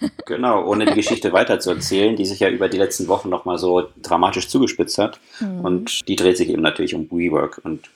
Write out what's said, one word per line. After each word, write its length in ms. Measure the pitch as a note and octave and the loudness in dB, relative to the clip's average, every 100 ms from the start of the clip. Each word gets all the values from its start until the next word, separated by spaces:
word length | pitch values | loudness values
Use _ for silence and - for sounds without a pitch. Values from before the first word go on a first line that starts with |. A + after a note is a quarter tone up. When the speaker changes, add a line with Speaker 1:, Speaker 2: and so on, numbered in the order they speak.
Speaker 1:
<laughs> 240 | D4 - - | -8 -8 -8
Speaker 2:
Genau, 400 | - B2 G#2 F2 | -2 2 2 2
ohne 200 | G#2 A2 | 2 4
die 100 | G#2+ | 2
Geschichte 360 | G#2+ A2+ G2+ | 0 -2 2
weiter 280 | F2+ B2 G2 | 2 4 2
zu 80 | F#2+ | 0
erzählen, 460 | E2+ - F#2+ G#2+ G#2+ | -2 -2 2 2 2
die 80 | F#2+ | -2
sich 160 | G2+ | 0
ja 80 | G2 | 0
über 180 | F2+ F#2+ | 2 0
die 100 | F#2+ | 2
letzten 300 | F#2+ - E2+ | 0 -2 -2
Wochen 220 | G2 G2 | -2 0
nochmal 280 | F2+ - F2 | -4 -4 -2
so 300 | F2+ F2+ F2+ - | 2 2 0 -10
dramatisch 460 | - E2+ F#2 F#2 - | -2 2 2 0 -2
zugespitzt 480 | C3+ A#2 - F2 - | 2 2 0 -2 0
hat. 220 | G#2 - _ - | -2 -4 _ -10
Speaker 1:
Mhm. 220 | G#3 F3+ | -8 -4
Speaker 2:
Und 460 | F2+ F2+ A#3 - - | -2 -2 -2 -8 -4
die 80 | F#2 | 2
dreht 220 | F2+ F2+ | 2 4
sich 120 | F2 | 0
eben 120 | D#2 | 0
natürlich 320 | D#2 - D#2 D#2+ | 0 0 -4 -4
um 140 | D#2 | -6
WeWork. 520 | F2 F2 D2+ D2 - | -2 0 0 -2 -6
Und 260 | E2 D2+ - | -10 -10 -10